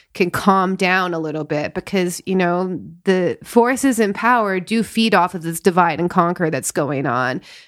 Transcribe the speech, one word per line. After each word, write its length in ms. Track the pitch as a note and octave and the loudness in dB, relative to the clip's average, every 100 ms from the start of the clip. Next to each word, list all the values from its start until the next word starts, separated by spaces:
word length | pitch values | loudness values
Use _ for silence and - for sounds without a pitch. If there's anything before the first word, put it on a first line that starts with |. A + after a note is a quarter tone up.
| _ | _
can 160 | - F3+ | -2 -2
calm 460 | - G3+ F#3+ F#3 F#3 | 0 2 2 2 0
down 360 | F#3 F#3 F3+ | 2 2 0
a 60 | E3 | -4
little 240 | D#3 D3+ | -4 -6
bit 320 | D3 D3 D3+ | -4 -4 -4
because, 480 | F#3 - G3 F3+ - | -6 -4 -2 -2 -4
you 120 | - F#3+ | -2 0
know, 440 | F3 F3 F#3 F#3 F#3+ E3+ | 2 0 -2 -6 -10 -6
the 340 | - F#3 E3+ - | 0 2 2 -2
forces 560 | - A#3 A#3+ C4 C#4 A3 | 0 2 4 2 0 2
in 140 | G#3 | 0
power 480 | G3 A3+ B3 G#3 F#3 | 0 0 2 0 -2
do 240 | F3 A3+ | -2 -2
feed 280 | G#3 - A3 | -2 0 2
off 220 | F#3 F3 | 4 2
of 80 | F#3 | -2
this 160 | E3 E3 | -8 -2
divide 400 | G3 F3 E3+ D3+ | 2 4 2 2
and 100 | F3 | 0
conquer 420 | F#3+ E3+ F3 D#3+ | 2 0 0 -2
that's 200 | C3+ - | -2 -4
going 340 | - C#3+ C#3 | -2 -2 -2
on. 360 | C3+ B2 B2+ C#3 - - | -2 0 -2 -4 -10 -20